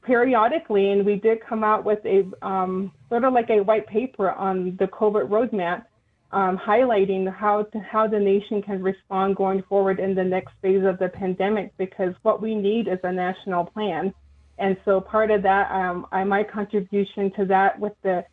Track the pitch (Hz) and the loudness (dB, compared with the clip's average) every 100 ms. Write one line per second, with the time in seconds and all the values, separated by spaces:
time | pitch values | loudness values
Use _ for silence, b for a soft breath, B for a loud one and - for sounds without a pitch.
0 | - 240 254 240 220 311 - 208 196 202 | 2 2 4 4 2 0 0 0 2 2
1 | 202 208 220 226 - 220 214 214 - 208 | 2 2 2 0 -2 -2 2 2 2 -2
2 | - 196 185 - 196 190 185 185 196 - | 2 2 2 -6 -6 -4 -2 -4 -6 -12
3 | _ 240 262 254 233 220 196 220 208 214 | _ 0 2 2 2 2 4 0 0 -4
4 | 254 - 190 - 190 185 185 185 196 - | -4 -2 -2 -2 -2 -2 -4 -2 -4 0
5 | 214 208 131 208 240 214 170 180 - _ | 0 0 0 0 0 -2 -4 -4 -10 _
6 | _ _ _ 190 185 185 214 214 262 214 | _ _ _ -2 0 -2 2 2 4 2
7 | 190 190 185 185 214 208 208 220 185 220 | 2 0 -2 -2 0 0 -2 -6 -4 0
8 | 220 214 202 196 202 208 202 196 185 190 | 2 2 2 2 0 -6 -4 -4 -4 -4
9 | _ 190 190 196 190 190 185 202 196 190 | _ -2 0 0 0 -2 0 0 2 0
10 | 190 190 185 180 185 _ 190 196 190 185 | 0 0 0 -2 -4 _ 0 2 2 0
11 | 185 - 190 185 190 214 185 _ 185 - | -4 -4 -6 -2 -2 -2 -4 _ -8 -4
12 | 185 180 220 - 220 214 196 220 196 185 | -4 -2 -2 0 -2 -2 0 0 -2 -4
13 | 180 185 180 185 - 180 175 - 208 160 | -4 -4 -4 -6 -4 -4 -4 -4 -4 -2
14 | 185 - _ _ _ - 196 190 - 190 | -4 -8 _ _ _ -6 -2 -2 0 0
15 | 190 220 220 214 190 196 196 190 185 180 | 2 0 2 2 4 2 2 -2 -2 -4
16 | - 190 196 196 208 214 202 208 190 202 | -4 -4 0 0 -2 -4 -2 -2 -2 -2
17 | 196 - 196 196 190 190 196 - 208 208 | -2 -2 -4 -2 0 4 2 0 -6 -4
18 | 202 180 175 | -2 -2 -4